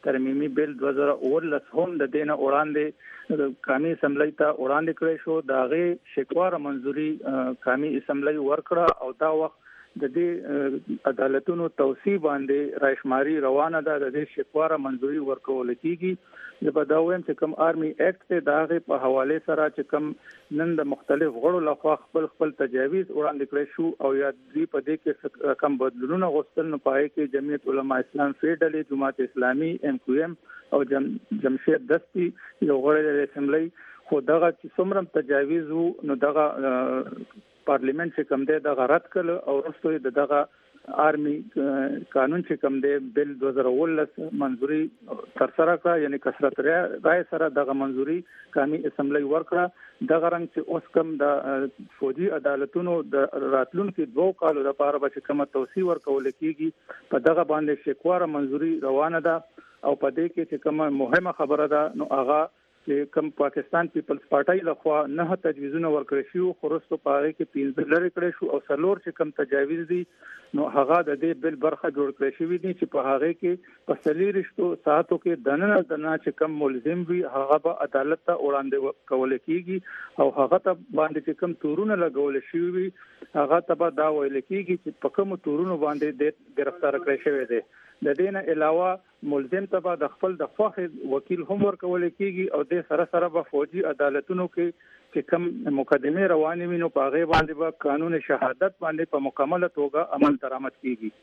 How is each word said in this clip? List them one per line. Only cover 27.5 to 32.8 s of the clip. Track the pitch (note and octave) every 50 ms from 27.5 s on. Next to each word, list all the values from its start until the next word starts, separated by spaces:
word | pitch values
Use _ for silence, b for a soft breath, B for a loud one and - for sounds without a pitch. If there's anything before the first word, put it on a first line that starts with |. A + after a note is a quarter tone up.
| D3 C#3+ _ C3+ C3+
علما | C3+ C3+ C3+ C3 B2+ B2+
اسلام | _ - D3 C#3+ C#3+ C#3 _
فی | - D#3 E3+
ډلې، | D#3 E3 D#3+ D#3 D#3 D3+ _ C#3+
جماعت | C#3 C#3 C3+ C3+ - C3 B2
اسلامي، | _ B2+ B2+ B2+ B2+ C#3 D#3+ E3 E3+ - -
ایم | D3 C3+ B2 _
کیو | - B2+ C#3+
ایم | D#3+ E3+ E3+ _ B B B B B B -
او | D3 C#3 B2 C#3
جم-، | C#3 C3+ D3 G#3+ - - _ - G#3+ -
جمشید | C3+ C3 C3 - - D#3 D#3 B2+ B2 D3+
دستی | E3+ - _ _ F#3+ F3+ E3+ - B B B B B - D#3
یو | C#3+ C3+